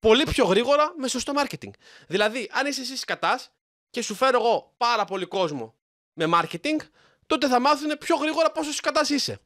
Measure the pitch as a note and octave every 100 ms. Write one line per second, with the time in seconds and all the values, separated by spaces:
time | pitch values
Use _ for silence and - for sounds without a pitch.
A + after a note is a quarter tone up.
0 | A3+ A#3 D4+ - G3+ F#3+ A#3+ C#4+ D4+ F4
1 | C4 B3 - C#4+ C4+ - G2 G2+ - -
2 | _ F#3 G#3 A#3+ G#3+ - C#4 C#4 B3 C4
3 | - E3+ - B3+ - _ _ _ _ -
4 | A3+ G#3 C4 B3 A3+ G3 - _ A#3 A#3
5 | F#3 F#3+ F3 G3 F3 D3 A2+ _ _ _
6 | _ - D#3+ E3+ D#3+ E3+ C#4+ D#4 - _
7 | _ _ _ D#4 C#4+ B3 C4 D4 D4+ D4
8 | - E4 D#4 D#4+ D#4+ D#4+ D4+ C#4+ D#4+ D4
9 | D#4 C#4+ - G2+